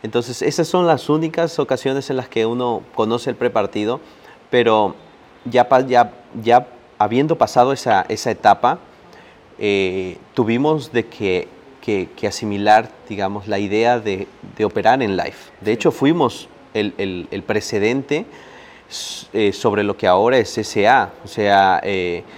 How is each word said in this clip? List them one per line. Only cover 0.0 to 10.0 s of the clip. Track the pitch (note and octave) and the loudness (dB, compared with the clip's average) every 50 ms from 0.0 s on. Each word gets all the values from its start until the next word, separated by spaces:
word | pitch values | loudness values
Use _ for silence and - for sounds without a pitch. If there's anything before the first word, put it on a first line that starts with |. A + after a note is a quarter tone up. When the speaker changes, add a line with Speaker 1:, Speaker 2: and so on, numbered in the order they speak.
| - | -10
Speaker 1:
Entonces, | A2 A2 B2 A#2 B2+ B2 - - | -6 -4 -4 -4 -4 -6 -4 -4
esas | - D3+ - E3 D#3 | -2 0 -2 -2 0
son | - F3+ F3+ | 0 2 2
las | E3+ D#3+ B2+ - - | 2 2 2 0 0
únicas | D3 D#3 E3 D#3+ D#3+ - E3 D#3+ - - | 0 0 -2 -2 -2 -2 -4 -2 -2 -4
ocasiones | C#3 - C3+ B2+ - C3+ C3+ C#3 C3 - | -4 -2 -2 -2 -2 -2 -4 -2 -4 -4
en | C#3 | -6
las | B2+ B2 - | -6 -6 -4
que | - A#2 A2+ | -2 -2 -2
uno | A2+ A#2 B2 B2+ A#2+ A#2 G#2 - - - | 0 -2 -2 -2 -2 -4 -4 -6 -6 -4
conoce | - A2 A2 A#2 A#2+ - C3+ | -2 -2 0 -2 -2 -4 -6
el | A#2 | -4
prepartido, | - B2 B2 - A2+ G2+ G2 - G#2+ G#2 G#2+ B2 D3 - - - - - - - - - _ | -2 -2 -2 0 0 -2 -2 -2 -4 -2 -2 -4 -4 -8 -14 -20 -20 -20 -20 -20 -20 -8 _
pero | - B2 A#2 A2+ A2+ G#2+ G#2+ G2 - - - - - - - - - - - | 0 2 4 4 4 4 2 0 -2 -6 -16 -20 -20 -20 -20 -20 -20 -16 -10
ya | B2+ A#2+ B2 B2 - | 0 2 2 4 4
pa-, | C3+ B2+ | 4 2
ya, | C3+ C3 B2 A#2+ A#2+ A2 - - - - - A#2 G#2+ | 2 4 4 2 2 2 -2 -10 -20 -16 -14 -6 2
ya | A#2 A#2+ B2 - - - - - - - - | 4 4 4 4 0 -8 -20 -20 -12 -4 -2
habiendo | G#2+ G#2 A2+ B2+ C#3+ D#3 E3 - | -2 0 2 2 2 2 2 0
pasado | B2+ G#2 - C3 B2 C3 C#3 | 0 2 4 4 4 4 2
esa, | C3 - C3 A2 F#2+ F2+ - | 0 0 0 2 2 0 0
esa | A2 G#2 - B2+ | -4 -4 -4 -4
etapa, | G#2+ - - G#2 G2+ - - A#2+ D3+ F3 - - - - - - - - - - - - - - - - | -4 2 4 4 4 4 2 0 0 -2 -6 -16 -20 -20 -20 -20 -20 -20 -20 -20 -20 -20 -20 -20 -12 -6
eh, | G2+ G#2 G2+ G2 G2 F#2 F2+ F#2+ | -2 0 0 0 0 0 -2 -4